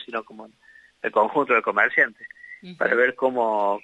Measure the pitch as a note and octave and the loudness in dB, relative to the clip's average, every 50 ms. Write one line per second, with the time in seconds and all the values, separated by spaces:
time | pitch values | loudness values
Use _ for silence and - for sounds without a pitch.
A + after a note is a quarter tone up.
0 | - - A#2 A2+ A2 - A2+ G#2+ A2+ A2+ _ _ _ - - - - _ _ _ | -4 -6 -8 -10 -10 -10 -14 -20 -20 -20 _ _ _ -20 -20 -20 -20 _ _ _
1 | - A#2 - - G#3 - - D3 C#3 C3 B2 A2+ G#2+ - G2 G#2 G#2+ B2 - - | -8 -2 2 2 2 2 2 0 0 2 2 2 2 0 0 2 2 2 2 2
2 | C#3+ A#2+ G#2+ - - - - - - - - - - F3+ F3+ D#3 D#3 A#2+ A#2 A#2 | 0 0 -2 -8 -18 -20 -18 -20 -20 -20 -20 -18 -18 -14 -6 -2 -2 0 2 2
3 | B2 B2+ B2+ - C3+ C3 B2+ B2+ A#2 A2+ A2 G#2 G#2 G2+ G2+ G#2 | 2 2 0 0 -2 -2 0 0 0 0 0 0 0 0 0 -2